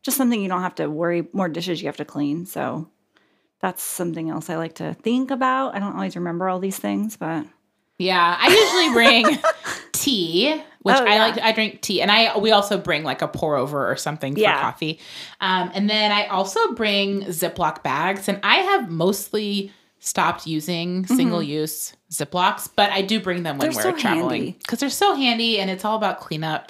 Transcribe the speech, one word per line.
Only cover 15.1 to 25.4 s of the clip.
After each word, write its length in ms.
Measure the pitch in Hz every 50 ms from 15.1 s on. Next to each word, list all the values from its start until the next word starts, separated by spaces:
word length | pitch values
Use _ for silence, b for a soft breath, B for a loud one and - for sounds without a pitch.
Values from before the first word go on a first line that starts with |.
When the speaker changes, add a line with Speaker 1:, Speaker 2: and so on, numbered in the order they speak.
| B B B B B B
Speaker 2:
Um, 300 | - 190 185 185 175 180 -
and 160 | 202 202 208
then 220 | 214 214 214 208
I 140 | 208 208 208 -
also 440 | 202 185 196 196 - 440 466 403 247
bring 480 | - 226 214 202 202 196 196 202 196 196
Ziploc 580 | 196 175 160 180 165 - - 175 156 156 -
bags, 460 | - 143 131 143 160 185 202 196 - -
and 100 | 190 196 -
I 120 | 202 240 349
have 300 | 381 370 403 381 247 180
mostly 840 | 165 165 165 185 202 196 - - - 214 214 208 202 202 196 196 B B B B B _
stopped 480 | - - - - 160 165 170 - -
using 560 | 156 160 156 151 170 180 165 170 175 180 185
Speaker 1:
Mm-hmm. 140 | 185 185 247
Speaker 2:
single-use 800 | 262 - 175 175 170 160 143 147 156 151 156 - - - - - _ _ _
Ziplocs, 580 | 165 - 147 - - 180 180 196 208 - - - _
but 160 | - 202 202
I 100 | 180 196
do 160 | 190 190 220 220
bring 220 | 180 185 175 180
them 160 | 170 165 143 139
when 100 | - 311
Speaker 1:
They're 60 | 320
Speaker 2:
we're 60 | - - 370
Speaker 1:
so 0 | 349 311
Speaker 2:
traveling 420 | - 233 226 - - - 254 262
Speaker 1:
handy. 160 | - - 185 _ - -
Speaker 2:
'cause 100 | - 233
they're 100 | 277 277
so 240 | 240 - 403 403 359
handy, 420 | 277 269 247 233 226